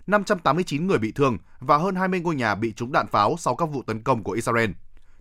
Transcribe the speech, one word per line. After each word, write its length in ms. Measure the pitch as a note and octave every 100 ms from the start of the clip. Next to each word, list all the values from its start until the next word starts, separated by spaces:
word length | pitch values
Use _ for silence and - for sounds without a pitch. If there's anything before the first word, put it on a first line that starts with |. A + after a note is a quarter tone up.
| -
năm 180 | G#3
trăm 140 | G3 G#3
tám 180 | - D3
mươi 80 | F#3
chín 200 | C#3+ F#3
người 120 | D3+
bị 140 | A2
thương 260 | A#2+ C#3 G#2 - -
và 160 | B2+ D3
hơn 180 | F#3
hai 140 | F#3 F#3
mươi 120 | F#3
ngôi 140 | E3+
nhà 200 | D3 A#2
bị 180 | G2 A#2
trúng 200 | G#2+ A#2+
đạn 140 | D3+ G#2+
pháo 300 | A2+ G#2 E3+
sau 160 | D3 B2
các 100 | E3
vụ 160 | C#3+
tấn 200 | A2 A2
công 200 | B2 A#2+
của 100 | G2
Israel. 380 | F#2+ A#2+ A#2 A2+ E2+ - - - -